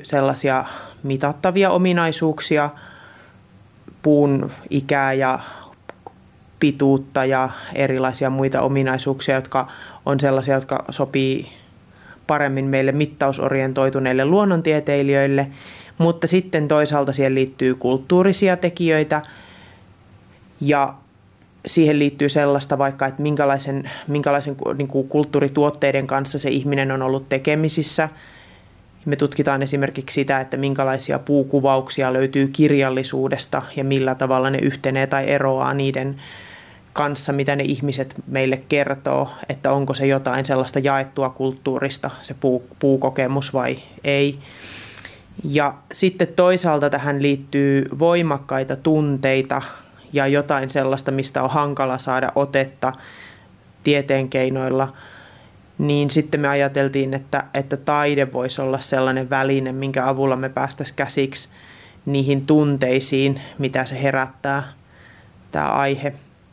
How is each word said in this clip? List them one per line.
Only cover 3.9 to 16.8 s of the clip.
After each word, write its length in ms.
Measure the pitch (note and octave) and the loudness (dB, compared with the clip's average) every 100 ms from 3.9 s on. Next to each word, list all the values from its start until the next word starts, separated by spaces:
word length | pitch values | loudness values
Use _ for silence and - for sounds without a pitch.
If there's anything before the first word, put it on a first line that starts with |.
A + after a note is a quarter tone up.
| - | -2
puun 500 | D3+ D3 C#3+ C#3 C#3 - - | 2 4 4 2 -2 -8 -4
ikää 440 | C#3+ C3+ C#3+ C3+ | -4 0 0 0
ja 260 | C3+ C3 C3 - - - - - - - - - - - - | 0 0 -2 -6 -18 -20 -20 -20 -20 -20 -20 -20 -20 -18 0
pituutta 640 | D3+ C#3 C#3 C3+ C3+ C3+ C3 | 0 2 2 2 0 -2 0
ja 240 | C3 C3 - - - | 2 0 -4 -8 -2
erilaisia 540 | C3+ C3 C3 B2+ C3+ | 0 0 -2 0 -2
muita 320 | C3+ C3+ C3+ | 0 0 2
ominaisuuksia, 760 | C3 C#3 C3 C3 C#3 C3+ - C3 | 2 2 0 0 -2 -4 0 -2
jotka 320 | C3 C3+ B2+ - - - - | 0 -2 -2 -8 -20 -8 -2
on 140 | C#3 | 2
sellaisia, 360 | C#3 C3+ C3 C3+ | 2 2 2 0
jotka 300 | C3+ C3+ - | 0 -6 -6
sopii 600 | - C3+ C3+ C3+ C3 - - - - - - - - - | -6 -2 0 0 -2 -6 -18 -20 -20 -20 -20 -20 -10 -2
paremmin 380 | D3 C#3+ C3+ C3+ | 2 2 0 0
meille 260 | C3+ C3+ | 2 2
mittausorientoituneille 1300 | C#3 D3 - C#3 C#3 C3+ C3+ C3 C3 C3+ C3+ C3 C3 C#3 | 2 0 0 -2 0 0 0 -2 0 0 0 0 2 4
luonnontieteilijöille, 1200 | F#3+ G3+ E3+ E3 D3+ D3+ C#3+ C#3 C#3 C#3 C#3 C#3 - - - - - | 4 4 2 2 0 2 2 2 2 4 2 0 -6 -20 -20 -12 0
mutta 300 | E3+ E3+ D#3+ | 2 2 2
sitten 400 | F3+ F#3 D#3+ D3+ | 0 2 -2 2
toisaalta 460 | D3+ | 2